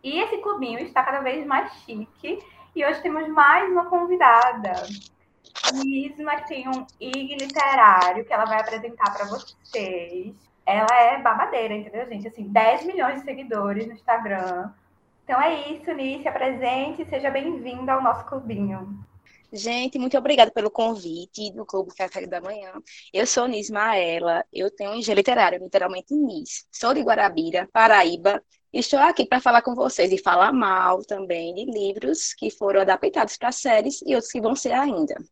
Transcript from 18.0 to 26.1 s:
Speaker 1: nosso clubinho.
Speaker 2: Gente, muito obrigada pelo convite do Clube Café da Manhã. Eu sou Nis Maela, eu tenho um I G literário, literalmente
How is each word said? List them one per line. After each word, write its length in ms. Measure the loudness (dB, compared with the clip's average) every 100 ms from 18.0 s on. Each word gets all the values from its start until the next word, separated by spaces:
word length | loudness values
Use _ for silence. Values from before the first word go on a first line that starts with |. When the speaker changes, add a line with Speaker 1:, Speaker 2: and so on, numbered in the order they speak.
Speaker 1:
nosso 240 | 0 -2 -6
clubinho. 720 | -10 -8 -6 -4 -6 -12 -16 -18 _ _ _ _
Speaker 2:
Gente, 460 | -10 -6 -4 -4 -4
muito 180 | 0 0
obrigada 340 | 2 6 6
pelo 180 | 4 -2
convite 840 | 0 -2 -2 -8 -10 -12 -12 -12
do 120 | -12 -8
Clube 280 | -6 -6 -6
Café 300 | -8 -6 -8
da 120 | -10
Manhã. 320 | -8 -12 -12 -18 -20 -20 -8
Eu 140 | -2 0
sou 220 | 0 0
Nis 220 | -4 -6
Maela, 760 | -2 0 0 0 -2 0 -2 -4
eu 160 | -6 -6
tenho 220 | -6 -8
um 40 | -6
I 60 |
G 120 | 0
literário, 460 | 2 4 4 4 2
literalmente 540 | -2 0 0 -6 -4